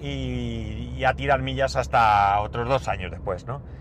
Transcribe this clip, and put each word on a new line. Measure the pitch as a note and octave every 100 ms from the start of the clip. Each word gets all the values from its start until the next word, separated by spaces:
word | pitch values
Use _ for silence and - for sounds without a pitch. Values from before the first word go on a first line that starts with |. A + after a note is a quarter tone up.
y, | C#3+ C3+ C3 B2 A#2+ A2+ A2 A2 A#2+ B2
y |
a | B2+
tirar | C3 C#3 C3+
millas | C3 C3 C3+ C3
hasta | A#2+ B2+ A2+ G#2 G2+ G2+
otros | G#2+ A#2 A#2+
dos | C3 A2+
años | G2 F#2
después, | E2+ - F2+ -
¿no? | C#3 - -